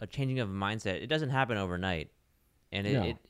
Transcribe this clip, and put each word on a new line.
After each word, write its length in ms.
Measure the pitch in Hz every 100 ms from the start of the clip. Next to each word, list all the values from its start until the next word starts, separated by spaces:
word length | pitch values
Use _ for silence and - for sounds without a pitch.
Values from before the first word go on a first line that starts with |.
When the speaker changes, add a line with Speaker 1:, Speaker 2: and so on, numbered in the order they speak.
Speaker 1:
a 60 | 107
changing 320 | - 131 131
of 100 | 104
mindset, 520 | 98 98 110 101 85
it 60 | 117
doesn't 220 | 156 139
happen 280 | 135 120 107
overnight. 520 | 95 87 95 82 76 _ _ _ _ _ -
And 120 | 98 101
it, 80 |
Speaker 2:
No. 100 | 123
Speaker 1:
it, 140 | 101 113 -